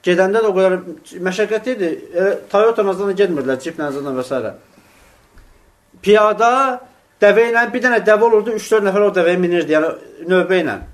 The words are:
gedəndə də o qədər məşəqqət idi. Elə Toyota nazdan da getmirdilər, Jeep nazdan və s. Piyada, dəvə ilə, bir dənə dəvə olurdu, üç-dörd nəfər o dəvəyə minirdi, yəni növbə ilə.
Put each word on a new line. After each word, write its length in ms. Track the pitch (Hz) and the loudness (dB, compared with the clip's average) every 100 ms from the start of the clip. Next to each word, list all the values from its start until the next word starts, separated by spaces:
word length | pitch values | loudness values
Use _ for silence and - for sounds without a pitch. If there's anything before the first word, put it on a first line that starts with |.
gedəndə 380 | 185 175 190 220 | 0 0 2 2
də 60 | 214 | 0
o 60 | |
qədər 220 | 185 190 180 175 156 - - 185 | 2 0 0 -6 -18 -18 -8 -6
məşəqqət 440 | 185 208 214 226 | -4 -2 -2 -4
idi. 140 | 240 175 143 - | -4 -4 -4 -6
Elə 220 | 175 190 - - | -2 -2 -2 -2
Toyota 320 | 202 226 226 | 2 2 2
nazdan 260 | 196 185 202 | -2 -2 -4
da 60 | 185 | 0
getmirdilər, 400 | 196 156 131 131 | 0 0 -4 -4
Jeep 160 | 165 165 | -6 -8
nazdan 380 | 147 139 139 127 | -6 -6 -6 -8
və 80 | |
s. 280 | 123 131 107 - _ _ _ _ _ _ _ - - _ _ _ _ _ | -6 -6 -6 -12 _ _ _ _ _ _ _ -20 -20 _ _ _ _ _
Piyada, 500 | 190 208 214 208 233 262 262 247 - _ _ _ | 2 4 2 2 0 2 -2 -4 -12 _ _ _
dəvə 280 | 202 202 233 | 4 4 2
ilə, 140 | 233 233 | 0 0
bir 100 | 254 | -2
dənə 160 | 247 233 | 0 2
dəvə 220 | 196 214 233 | 2 4 4
olurdu, 260 | 214 208 214 | 4 0 -6
üç-dörd 300 | - 220 202 | 0 0 2
nəfər 220 | 196 202 | 2 2
o 40 | |
dəvəyə 240 | 185 170 180 | 2 2 2
minirdi, 360 | 175 175 151 | 0 0 0
yəni 520 | 156 160 - - - 170 | 0 0 -6 -16 -14 0
növbə 320 | 185 180 185 | 0 2 0
ilə. 140 | 151 98 - | -2 -6 -12